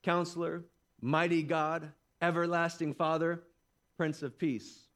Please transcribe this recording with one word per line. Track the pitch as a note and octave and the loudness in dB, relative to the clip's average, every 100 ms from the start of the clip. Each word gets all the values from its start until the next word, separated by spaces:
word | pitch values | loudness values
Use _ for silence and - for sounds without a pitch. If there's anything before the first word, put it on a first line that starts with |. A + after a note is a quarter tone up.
Counselor, | - F3 E3+ E3+ E3 E3 E3+ _ _ _ | 2 2 0 -4 -4 -6 -12 _ _ _
Mighty | A#2+ D#3 E3+ E3+ | 0 2 4 2
God, | D3 D#3+ D#3 E3 D#3 - _ _ | 2 0 0 -2 -8 -18 _ _
Everlasting | E3+ E3+ E3+ E3+ E3+ - D#3 | 0 2 2 2 0 0 -4
Father, | C#3+ D#3+ D#3+ E3 E3+ - _ _ _ _ - | 0 0 2 0 -2 -10 _ _ _ _ -2
Prince | D#3+ D3+ | -2 -2
of | C#3 - | -8 -2
Peace. | E3 A#2 - - _ | -2 -2 -8 -20 _